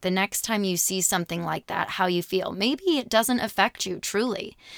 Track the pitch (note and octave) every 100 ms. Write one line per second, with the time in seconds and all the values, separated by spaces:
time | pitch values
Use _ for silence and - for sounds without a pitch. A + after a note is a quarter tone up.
0 | F#3 F#3 G3 - - G#3+ F#3+ F3 - F#3
1 | - F3+ E3+ E3+ E3 D#3+ - E3+ - -
2 | F3+ F3 - F#3 - F3+ A3+ C#4+ F#4+ D4
3 | - A3+ A#3 B3 G#3+ - A3 - F#3+ F3
4 | - G3+ B3 - - - -